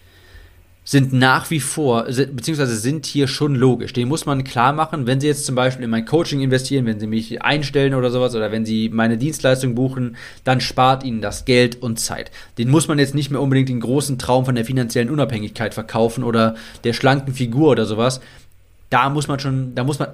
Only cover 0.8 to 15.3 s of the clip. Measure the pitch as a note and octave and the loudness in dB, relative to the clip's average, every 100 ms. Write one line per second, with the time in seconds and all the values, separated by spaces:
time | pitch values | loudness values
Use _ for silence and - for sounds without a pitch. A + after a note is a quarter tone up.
0.8 | - C#3+ C3 B2+ C3 D3 - D#3+ - - | 0 2 4 4 4 4 0 -4 -4 -2
1.8 | C#3+ A#2 A#2 B2 C#3 B2+ D3+ D3+ C3+ A2 | 0 0 0 -2 -2 -4 -4 -2 -2 -2
2.8 | A2+ D#3 - C#3+ C3+ - D3 C3+ B2+ A#2 | -2 -4 -2 0 0 0 0 4 4 2
3.8 | G2+ B2 B2 D#3+ - C3+ C3+ B2 B2 D3+ | -2 -2 -2 -2 -2 -4 -2 0 2 2
4.8 | D#3+ D#3+ A#2+ C3+ D3 C#3+ - B2+ B2+ C3 | -2 -2 0 0 0 0 -2 0 0 0
5.8 | A#2+ A2+ A2+ D#3 E3+ C#3+ C3+ B2+ B2+ C3+ | -2 -2 0 0 0 0 2 0 0 0
6.8 | A2+ G#2+ G#2+ A2+ A2+ - A#2+ D3 C#3 C#3+ | 0 -2 -2 -4 -4 -4 -2 0 0 0
7.8 | C#3 C3+ B2 B2 B2 A#2 G#2+ A2 A2 A2 | 2 2 0 0 0 0 -2 -2 -2 0
8.8 | A2 A2+ A2+ A2+ D3 D3+ C3+ C3 C3+ A#2 | 0 0 0 2 -2 0 2 2 0 0
9.8 | C3 C3 B2 - - - - B2+ - - | -2 -2 -6 -8 -18 -6 0 0 0 2
10.8 | B2+ C3 C3 A2+ G#2 - - B2 B2 A#2+ | 2 2 -2 -4 -4 -4 2 4 4 0
11.8 | B2 A2+ - - - - - - A#2+ D3+ | -4 -4 -4 -6 -10 -16 -12 -4 2 4
12.8 | D#3+ D3 C#3 C#3+ C#3 C3+ C#3 C3+ C3 B2 | 4 2 2 0 -2 -2 2 2 2 -2
13.8 | A2+ C#3 C#3+ C3 - B2+ B2+ B2+ - C3 | -2 -2 0 -4 0 2 2 0 0 -2
14.8 | A#2+ B2 A#2 D3 B2 | 0 0 0 0 -2